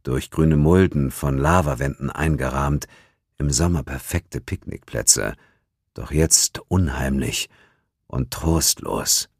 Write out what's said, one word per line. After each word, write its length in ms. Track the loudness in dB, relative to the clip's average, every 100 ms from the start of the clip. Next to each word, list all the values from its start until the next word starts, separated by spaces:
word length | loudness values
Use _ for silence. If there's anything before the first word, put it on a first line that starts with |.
durch 300 | -2 -4 -2
grüne 260 | 2 4 4
Mulden 540 | 6 6 4 2 -2
von 260 | -2 -2 0
Lavawänden 720 | 4 4 2 -2 -4 -4 -8
eingerahmt, 760 | -2 0 0 -2 -2 0 -2 -4 -20 _ _ _ _
im 140 | -2
Sommer 320 | 2 2 0
perfekte 580 | -2 -8 -4 -6 _ -10
Picknickplätze, 960 | -8 -10 -10 -16 -8 -2 0 0 0 -8 _ _ _ _ _
doch 180 | -14 -4
jetzt 480 | 2 4 2 0 -6 -2
unheimlich 800 | 0 0 -2 -2 -2 -2 -6 -8 _ _ _ _ _ _
und 240 | -6 -6
trostlos. 1000 | -2 0 2 2 -2 -4 -4 -2 -2 -4 _